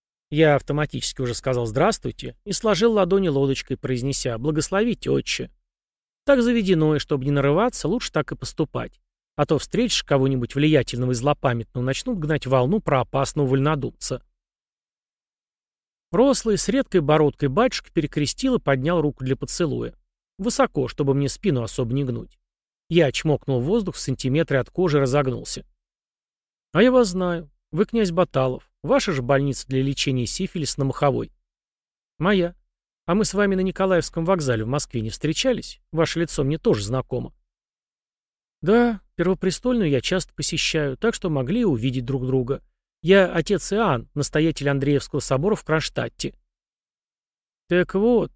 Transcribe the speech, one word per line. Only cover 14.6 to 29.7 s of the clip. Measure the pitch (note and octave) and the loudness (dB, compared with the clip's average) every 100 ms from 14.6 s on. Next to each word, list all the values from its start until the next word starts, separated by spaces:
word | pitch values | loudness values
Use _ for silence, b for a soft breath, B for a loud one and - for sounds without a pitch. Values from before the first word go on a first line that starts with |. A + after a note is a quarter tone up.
| _ _ _ _ _ _ _ _ _ _ _ _ _ _ _ | _ _ _ _ _ _ _ _ _ _ _ _ _ _ _
Рослый, | F3 C4+ B3 A3+ G3+ | 2 4 4 0 0
с | - | 0
редкой | C4 B3+ F3+ | 0 2 0
бородкой | C#3+ D#3 D3+ - C#3+ | 4 4 4 2 -2
батюшка | C#3+ B3 - - | 2 0 -2 -6
перекрестил | - D3+ - D3 - C4 B3 | -4 -2 -2 -4 -2 0 0
и | |
поднял | - C3+ C#3 F3 | 0 0 0 0
руку | D3 - | 0 -2
для | B2+ C3 | -4 -4
поцелуя. | D3 - E3 A#2+ A#2 - _ _ _ - | -4 -4 -2 -4 -8 -12 _ _ _ -8
Высоко, | G3+ - B3+ - B2+ | -4 0 0 0 -4
чтобы | - C#3 | -2 0
мне | C#3 C#3 | 2 0
спину | - G3+ C3 | -2 -2 -2
особо | A2+ - A#2+ | -2 -4 -2
не | C3 | -2
гнуть. | C3+ A#2 - _ _ _ _ _ - | -4 -6 -10 _ _ _ _ _ -2
Я | E3 C#3+ | 2 2
чмокнул | - D#3+ C#3 - B2+ | 2 0 0 0 -2
воздух | C3 A3+ F#3+ - | 0 0 -2 -6
в | |
сантиметре | - B2+ C3+ C#3+ E3 C#3 | -6 -4 0 0 0 0
от | A#2+ | -2
кожи | - F3+ D3 | -2 2 2
и | |
разогнулся. | C3+ C#3 C3 A#2 - - - _ _ _ _ _ _ _ _ _ _ | 2 0 0 -4 -8 -12 -14 _ _ _ _ _ _ _ _ _ _
«А | - | 4
я | B3 | 6
вас | B3+ A3+ | 6 2
знаю. | F3+ F3+ E3+ E3 _ _ | 0 -2 -4 -8 _ _
Вы | D#3 | -2
князь | A3 A#3 G3+ | 0 0 0
Баталов. | E3+ F3 C3+ C3 B2 _ _ | 0 0 0 -2 -2 _ _
Ваша | C#3+ C4+ - | 0 0 0
же | C#3+ | -2
больница | B2 C#3 C#3+ B2+ | 2 2 2 -4
для | - | -4